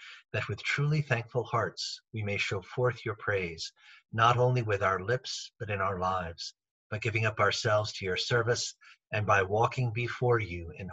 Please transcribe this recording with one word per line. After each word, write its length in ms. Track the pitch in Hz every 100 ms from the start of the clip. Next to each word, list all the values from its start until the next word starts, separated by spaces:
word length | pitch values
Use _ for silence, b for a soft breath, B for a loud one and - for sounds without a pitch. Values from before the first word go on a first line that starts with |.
| B B _
that 160 | 107 -
with 140 | 104
truly 400 | - - 147 156
thankful 420 | - 117 113 123
hearts 560 | - 113 92 - - - _
we 80 | 110
may 160 | 101 101
show 240 | - 98
forth 420 | - - 123 120
your 120 | 110 104
praise, 540 | - 101 87 82 - B B B _
not 240 | 113 117 123
only 240 | 127 127
with 200 | 110 98
our 180 | 95 95
lips, 520 | 98 127 - - - -
but 80 | 110
in 140 | 101
our 180 | 95 92
lives, 540 | 92 92 85 82 - - _ _ _
by 80 | 107
giving 260 | 113 110 110
up 140 | 107
ourselves 520 | 98 - 117 107 107
to 120 | -
your 120 | 92 90
service 580 | - 120 104 95 - B B B _
and 140 | 107 101
by 160 | 98
walking 480 | 95 104 123 - 120
before 460 | 110 117 - 123 117
you 320 | 87 87 85 -
in 100 | 90